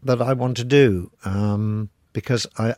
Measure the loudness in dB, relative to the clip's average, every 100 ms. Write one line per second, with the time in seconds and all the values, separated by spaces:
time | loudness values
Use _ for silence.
0 | -2 0 0 0 -2 -4 2 4 6 2
1 | -4 _ -4 -2 0 0 -2 -4 -8 _
2 | _ -8 -4 -4 -4 -4 -4